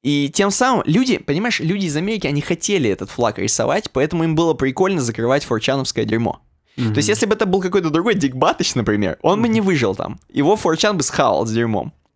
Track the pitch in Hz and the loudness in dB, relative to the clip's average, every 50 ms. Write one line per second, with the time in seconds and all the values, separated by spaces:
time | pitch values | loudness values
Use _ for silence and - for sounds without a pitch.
0 | _ 135 147 143 143 143 - - 196 202 202 - 247 254 254 190 - - 156 220 | _ 0 0 0 0 -2 0 0 0 2 2 2 2 2 2 0 0 2 2 2
1 | 262 254 208 - - - 143 165 220 240 214 - - 160 190 202 196 165 143 151 | 2 2 -2 -2 -2 -4 -2 -2 -2 -2 -4 -2 -2 -2 -2 -2 -2 -2 -2 -2
2 | 175 208 226 208 - 143 143 143 147 - 175 - - - 208 190 139 107 95 - | -2 -2 -4 -4 -4 -2 -2 -2 -2 -2 -4 -4 -2 -2 0 0 2 0 0 -2
3 | 95 - - - 120 110 101 - 95 104 - - 113 127 147 202 - - _ - | -4 -10 -4 -2 -2 0 0 -2 -2 -2 0 0 0 0 0 -2 -2 -2 _ -2
4 | 139 156 180 170 165 165 160 156 170 165 156 - 131 135 131 - 190 190 196 165 | 0 0 0 0 0 2 2 2 2 2 2 0 0 -2 0 0 0 0 2 0
5 | 127 117 110 - 117 120 131 143 - - 123 107 - - 131 139 127 - - - | -2 -2 -2 -2 0 0 0 0 0 -2 -4 -2 0 0 -2 0 -2 -4 -2 -2
6 | 113 110 107 113 117 98 - - _ _ _ _ _ _ _ - 120 113 107 143 | -2 0 0 0 0 -2 -4 -6 _ _ _ _ _ _ _ -4 -2 0 2 2
7 | 143 - 208 208 - 202 214 220 220 190 180 196 185 180 175 202 170 160 147 160 | 2 2 2 2 2 0 2 0 2 0 0 0 0 0 0 0 0 2 0 2
8 | 180 233 214 202 139 135 131 131 143 180 294 - 180 - - 127 110 98 104 104 | 2 2 0 2 0 -2 0 2 2 2 2 0 -4 -2 -2 0 0 0 0 0
9 | 104 87 - - - 160 190 214 233 233 220 226 208 190 180 139 120 98 92 - | 0 -2 -4 0 0 0 2 2 2 0 2 2 2 2 2 2 2 0 -2 -2
10 | - - - - _ _ - 135 143 160 208 214 - 175 160 156 - 208 202 170 | -6 -8 -8 -12 _ _ -2 0 2 2 2 2 2 0 0 2 2 0 0 0
11 | - - - - 143 117 98 73 104 113 110 113 117 113 110 92 62 - _ _ | -2 -2 0 2 2 2 2 2 0 0 0 0 0 0 0 -2 -4 -6 _ _
12 | _ _ _ | _ _ _